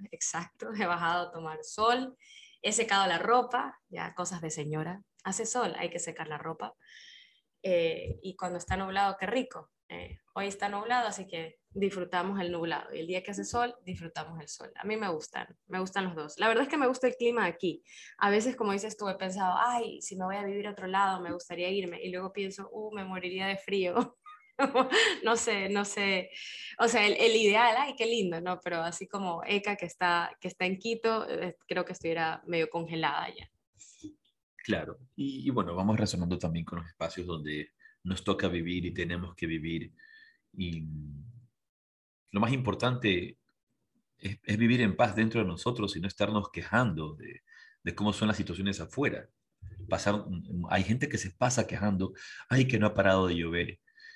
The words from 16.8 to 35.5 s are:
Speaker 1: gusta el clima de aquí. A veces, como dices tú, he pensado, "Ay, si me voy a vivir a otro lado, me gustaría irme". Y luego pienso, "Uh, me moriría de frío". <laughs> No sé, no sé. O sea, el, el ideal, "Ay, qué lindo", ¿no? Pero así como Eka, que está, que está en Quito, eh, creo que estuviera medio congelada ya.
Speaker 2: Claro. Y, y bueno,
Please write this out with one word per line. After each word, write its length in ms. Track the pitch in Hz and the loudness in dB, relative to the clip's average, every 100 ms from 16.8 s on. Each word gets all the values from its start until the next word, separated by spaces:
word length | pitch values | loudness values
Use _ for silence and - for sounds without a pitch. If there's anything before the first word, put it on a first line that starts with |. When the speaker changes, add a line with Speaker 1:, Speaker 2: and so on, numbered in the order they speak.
| 254 | 2
Speaker 1:
gusta 200 | 254 247 | 4 0
el 80 | 240 | 2
clima 280 | 240 233 | 2 2
de 60 | 185 | 0
aquí. 340 | 170 180 - _ - - - | 0 -2 -4 _ -20 -14 0
A 120 | 202 | 4
veces, 260 | 208 240 247 | 4 4 0
como 180 | 214 | 0
dices 240 | 196 214 - | -2 -4 -6
tú, 100 | 202 | -6
he 60 | 190 | -4
pensado, 400 | 190 185 185 180 | -4 0 2 4
"Ay, 440 | 240 240 220 - | 2 2 -2 -8
si 140 | - 185 | -10 -6
me 100 | 185 | -4
voy 100 | 202 | -4
a 80 | |
vivir 240 | 202 202 208 | -4 -4 -6
a 40 | |
otro 160 | 196 185 | -6 -2
lado, 340 | 190 196 185 | 2 2 0
me 100 | 175 | -4
gustaría 360 | 175 - 175 180 | -8 -8 -4 -2
irme". 340 | 196 180 175 | -2 -2 -6
Y 80 | 185 | -6
luego 200 | 180 185 | -6 -6
pienso, 360 | 196 196 190 190 | -6 -6 -6 -12
"Uh, 220 | 214 214 | -10 -8
me 100 | 202 190 | -8 -8
moriría 420 | 185 180 185 190 | -6 -6 -4 -2
de 100 | 196 | -4
frío". 600 | - 196 180 196 262 - - - _ - | -2 2 2 2 0 -2 -20 -20 _ 0
<laughs> 680 | 277 254 262 392 440 359 | 2 4 4 6 4 4
No 140 | 226 233 | 2 2
sé, 320 | 233 202 190 | 2 0 0
no 160 | 202 202 | 0 0
sé. 440 | - 196 190 180 - - - - - | 0 2 2 -2 -10 -14 -12 -8 2
O 80 | 233 | 4
sea, 180 | 233 208 | 6 6
el, 60 | |
el 220 | - 226 220 | 6 6 8
ideal, 400 | 214 214 240 233 | 6 8 8 6
"Ay, 160 | 285 262 | 2 0
qué 80 | 233 | 0
lindo", 360 | 233 185 165 | 2 0 0
¿no? 180 | 180 180 | -4 -4
Pero 200 | 180 170 | -2 -2
así 260 | 165 170 190 | -2 -4 -8
como 340 | 196 185 170 - | -4 -4 -4 0
Eka, 300 | 202 202 202 | 0 0 -2
que 100 | - | -4
está, 520 | - 180 170 170 - | 0 2 2 0 -6
que 100 | 180 | -10
está 160 | - 185 | -2 -2
en 120 | 190 | 0
Quito, 500 | 226 226 226 226 - | -2 -2 0 0 -2
eh, 280 | 160 180 - - | -4 -4 -6 -6
creo 160 | 180 180 | -4 -4
que 80 | |
estuviera 500 | 180 165 165 160 165 - | -4 -4 0 -2 -4 -2
medio 240 | 170 160 | 0 0
congelada 580 | 170 165 165 156 151 - - | -2 -4 -2 0 0 -4 -10
ya. 140 | - _ _ _ - - - - _ _ _ - | -18 _ _ _ -20 -20 -20 -20 _ _ _ -10
Speaker 2:
Claro. 420 | - 92 76 - - - | -2 -2 -2 -10 -12 -6
Y, 320 | 139 135 | -4 -2
y 20 | |
bueno, 240 | 139 | 0